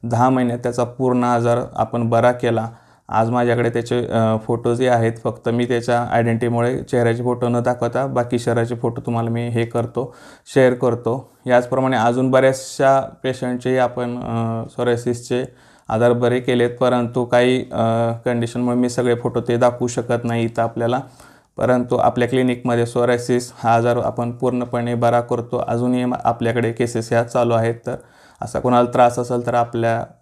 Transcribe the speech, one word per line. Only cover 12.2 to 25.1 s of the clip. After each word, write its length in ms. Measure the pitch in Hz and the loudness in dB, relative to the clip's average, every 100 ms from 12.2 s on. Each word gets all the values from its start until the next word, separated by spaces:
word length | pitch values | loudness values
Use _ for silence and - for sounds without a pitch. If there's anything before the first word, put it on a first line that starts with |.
| 131 | 2
बऱ्याचशा 760 | 127 131 131 - - 135 135 135 - | 4 4 2 -6 0 2 4 0 -6
पेशंटचे 540 | 131 127 127 123 127 127 | -6 -4 -4 -4 -2 0
आपण, 400 | 123 120 123 123 | 0 -2 -6 -6
अ, 460 | 123 117 113 113 113 | -6 -4 -2 -4 -8
सोरायसिसचे 760 | - 120 117 120 120 - 123 131 _ - - _ | -4 0 0 -2 -4 -2 -4 -4 _ -20 -20 _
आजार 240 | 113 120 | 2 2
बरे 260 | 120 120 123 | 4 2 0
केलेत, 300 | 127 123 120 120 | 0 2 0 2
परंतु 460 | 127 123 120 120 120 | 0 2 0 -2 0
काही, 400 | 123 123 127 - | 2 4 2 -2
अ, 400 | - 113 113 117 117 127 | -2 0 0 0 -2 -2
कंडिशनमुळे 520 | 120 117 123 123 123 | -2 -2 -2 -2 0
मी 120 | 123 | 0
सगळे 260 | 120 123 120 | 0 0 0
फोटो 260 | 120 120 | 0 -4
ते 160 | 117 117 | -2 2
दाखवू 300 | 123 120 123 | 2 2 -4
शकत 360 | 123 117 120 | -4 -2 -2
नाही 220 | 117 117 117 | 0 0 -2
इथं 160 | 113 | -2
आपल्याला. 380 | 113 - 117 123 139 - - - _ - | -4 -2 -2 -2 -4 -18 -20 -20 _ -4
परंतु 380 | 117 123 120 123 | 2 2 2 2
आपल्या 320 | - 120 120 | 2 2 0
क्लिनिकमध्ये 580 | 131 127 123 123 120 117 | 2 0 0 0 0 0
सोरायसिस 680 | 123 120 120 120 123 123 - | 0 2 0 2 -2 -2 -4
हा 120 | 113 117 | 2 4
आजार 220 | 117 120 | 4 0
आपण 340 | 117 117 120 | -2 -4 -6
पूर्णपणे 640 | 120 131 123 120 120 120 120 | -2 -2 -2 -4 -4 -2 0
बरा 260 | 120 | 2